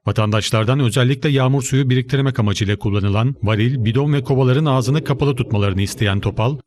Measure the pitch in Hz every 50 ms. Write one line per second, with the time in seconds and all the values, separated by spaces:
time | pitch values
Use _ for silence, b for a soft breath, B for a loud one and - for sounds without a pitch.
0 | _ 107 101 - 107 107 104 107 101 - - 110 110 113 131 143 135 117 - 135
1 | 123 123 143 131 120 156 139 135 131 131 135 139 123 - 131 131 143 127 127 131
2 | 127 127 143 139 139 139 127 - 110 104 98 - 107 95 104 - - 107 98 104
3 | 98 101 98 107 113 135 139 - - 101 110 101 110 123 139 131 107 110 113 131
4 | 143 151 147 143 135 - 139 131 135 127 127 143 160 147 131 131 120 123 139 156
5 | - - 139 127 147 143 135 123 120 - 117 104 101 101 92 98 101 98 - -
6 | 110 101 98 101 - 107 - - 110 123 151 135 -